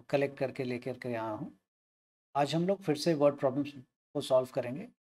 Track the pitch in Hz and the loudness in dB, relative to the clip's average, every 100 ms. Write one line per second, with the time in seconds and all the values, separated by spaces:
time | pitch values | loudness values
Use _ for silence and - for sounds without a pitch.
0 | - 143 139 139 131 123 127 123 131 127 | -2 0 0 -2 -6 -4 -4 -4 -6 -8
1 | 127 117 113 107 - - _ _ _ _ | -6 -4 -4 -6 -10 -14 _ _ _ _
2 | _ _ _ 139 143 160 180 196 196 147 | _ _ _ 0 2 2 0 0 0 0
3 | 175 156 143 143 135 127 143 - - _ | 2 4 4 4 0 0 -4 -8 -20 _
4 | _ 147 127 131 127 - 120 143 226 _ | _ -6 2 2 4 -2 -4 -6 -10 _